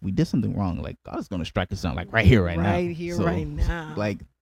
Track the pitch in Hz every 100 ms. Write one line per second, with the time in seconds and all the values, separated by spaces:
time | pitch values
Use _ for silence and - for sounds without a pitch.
0 | 95 95 165 131 104 104 95 - - -
1 | - - - 92 80 104 92 98 90 71
2 | 87 110 - 113 87 85 85 - 175 165
3 | 175 175 170 170 151 147 160 170 156 127
4 | 104 90 - _